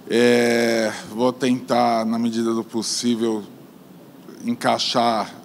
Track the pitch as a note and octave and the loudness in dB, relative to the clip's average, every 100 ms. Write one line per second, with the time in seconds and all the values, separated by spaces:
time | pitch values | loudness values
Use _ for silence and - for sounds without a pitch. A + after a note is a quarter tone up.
0 | - A#2 A#2+ A#2+ A#2+ A#2 A2+ A#2 G#2+ - | -2 2 4 4 4 2 2 2 -2 -4
1 | - G#2+ B2+ B2 C3 B2+ B2 B2 A#2+ A2+ | -10 -2 0 0 0 0 0 2 2 2
2 | A2+ A#2 A#2 A2+ A2+ A2+ G#2 A2+ G#2 - | 0 -2 -2 0 0 -2 -2 -6 -4 -2
3 | A#2+ A2+ A2+ A2 F#2 - - - - - | -2 0 0 -2 -6 -18 -20 -20 -20 -20
4 | - - - - A#2+ A#2 B2+ A#2 - B2+ | -20 -20 -20 -10 -6 -2 0 0 0 0
5 | A#2 G#2+ G2+ - | 2 0 -4 -10